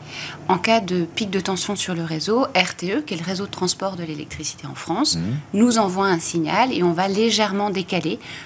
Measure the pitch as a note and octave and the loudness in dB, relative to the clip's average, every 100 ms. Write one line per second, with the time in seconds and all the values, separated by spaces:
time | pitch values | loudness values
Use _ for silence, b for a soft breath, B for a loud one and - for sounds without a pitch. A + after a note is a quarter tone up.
0 | B B B B - - - A3+ F#3+ F3+ | B B B B -2 0 4 2 2 0
1 | E3+ - G#3 F#3+ F#3 F#3 - G3+ - E3+ | 0 -2 -2 -2 0 -2 -2 -2 -2 -2
2 | E3 D#3+ D3+ A3+ C4+ F3+ F3+ - F3 A3 | -4 -4 0 2 2 2 2 0 -2 -2
3 | D4+ F3+ E3 F#3 G3+ - F3+ - F#3+ F#3 | -2 -6 -4 -4 -6 -2 0 2 0 -4
4 | E3+ D3+ - - D3+ - C#3 C3 - F3+ | -6 -8 -8 -8 -8 -8 -12 -10 -4 0
5 | D4+ E2 F2 C3+ D3 G3 A#3+ A3+ G3 F#3 | 2 2 0 -2 -2 2 4 4 2 2
6 | G3 E3+ - E3+ D#3 F3+ B3+ A#3 F3 E3+ | 2 2 0 0 0 2 2 4 2 4
7 | F#3+ G3 A3+ G#3 G#3+ G3 G#3 F#3+ F3+ F3+ | 2 2 4 4 2 0 -2 -2 -2 -2
8 | E3 A3 B B | -2 -4 B B